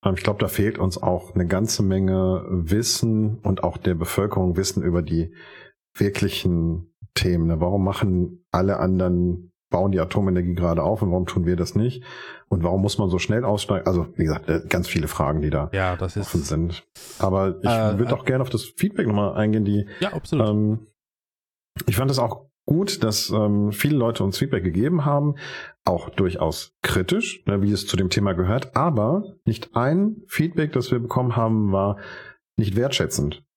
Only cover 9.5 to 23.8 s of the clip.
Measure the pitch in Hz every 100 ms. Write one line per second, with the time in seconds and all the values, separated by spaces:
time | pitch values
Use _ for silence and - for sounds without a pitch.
9.5 | _ _ 87 98 95 82 - 98 90 90
10.5 | 87 87 82 78 104 101 90 87 - 85
11.5 | 87 87 - 117 131 - - - - _
12.5 | 95 85 92 98 - 101 90 - 107 123
13.5 | 101 - 98 - 90 82 - 80 76 -
14.5 | 82 - 90 90 95 76 - 71 78 76
15.5 | 73 76 98 92 90 92 104 98 90 71
16.5 | 76 85 87 _ - - - 95 95 95
17.5 | 95 - 113 110 98 120 131 - 131 135
18.5 | 120 - - 190 - 147 104 101 - 107
19.5 | 110 104 101 101 - - 160 - 156 110
20.5 | 107 107 113 - _ _ _ _ _ _
21.5 | _ _ - - 104 135 135 202 - -
22.5 | _ - 151 202 - 113 104 - 110 104
23.5 | 104 104 101